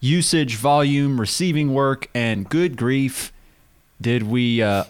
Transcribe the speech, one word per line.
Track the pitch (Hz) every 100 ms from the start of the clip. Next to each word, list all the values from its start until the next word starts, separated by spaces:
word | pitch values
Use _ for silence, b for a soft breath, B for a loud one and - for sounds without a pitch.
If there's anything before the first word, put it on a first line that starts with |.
usage, | 131 175 165 165 135 110
volume, | 135 147 143 143 143 131
receiving | 107 - 185 151 147
work, | 135 135 131 -
and | 120 117 104 95
good | 156 175 123
grief, | 117 135 135 - - b b b b _ _ -
did | 117 120
we, | 107 123 120 117
uh, | 104 98